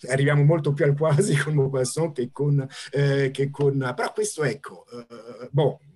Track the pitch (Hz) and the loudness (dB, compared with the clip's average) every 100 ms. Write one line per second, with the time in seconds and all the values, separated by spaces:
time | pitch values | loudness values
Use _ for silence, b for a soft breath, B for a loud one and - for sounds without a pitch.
0 | 123 131 139 147 143 165 147 143 147 143 | -4 0 2 4 4 4 2 2 2 2
1 | 156 147 208 143 156 151 135 131 123 - | 2 2 2 0 0 0 0 0 -2 -2
2 | 165 156 123 - 147 143 135 B B 143 | -4 -4 -6 -2 0 0 -2 B B 0
3 | 143 139 135 139 139 143 143 135 127 123 | 2 2 0 0 -4 0 0 2 -2 -4
4 | - - 214 - 139 107 - 92 - 120 | -4 -4 -6 -2 -2 -4 -10 -18 -18 -18
5 | 117 117 117 110 123 143 - - - | -16 -18 -18 -16 -4 0 0 -2 -10